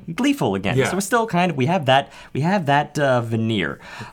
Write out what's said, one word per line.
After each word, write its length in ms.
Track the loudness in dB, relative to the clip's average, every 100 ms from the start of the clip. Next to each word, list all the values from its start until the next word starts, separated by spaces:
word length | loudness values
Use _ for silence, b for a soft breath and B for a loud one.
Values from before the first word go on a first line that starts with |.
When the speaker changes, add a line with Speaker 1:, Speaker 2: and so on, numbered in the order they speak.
| -8
Speaker 1:
gleeful 400 | -2 -2 0 0
again. 220 | 0 0 0
Speaker 2:
Yeah. 100 | 0
Speaker 1:
So 60 |
we're 60 | -2
still 260 | 0 0 0
kind 240 | 0 0
of, 60 | 0
we 100 | 0
have 200 | 0 4
that, 260 | 2 2 B B
we 80 | -4
have 240 | 0 0 2
that, 300 | 2 0 -2
uh, 220 | 2 2
veneer. 600 | 0 -2 0 0 -2 -6 B B B